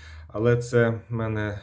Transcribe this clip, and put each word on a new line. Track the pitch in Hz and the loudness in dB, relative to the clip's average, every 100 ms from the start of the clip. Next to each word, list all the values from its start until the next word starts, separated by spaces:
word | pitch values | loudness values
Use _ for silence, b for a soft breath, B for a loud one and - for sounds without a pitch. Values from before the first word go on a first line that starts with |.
| B B B | B B B
Але | 107 117 117 | 0 2 2
це | - 120 117 110 - | 2 2 4 0 -4
в | |
мене | 117 113 107 107 101 | -4 -2 -2 -4 -6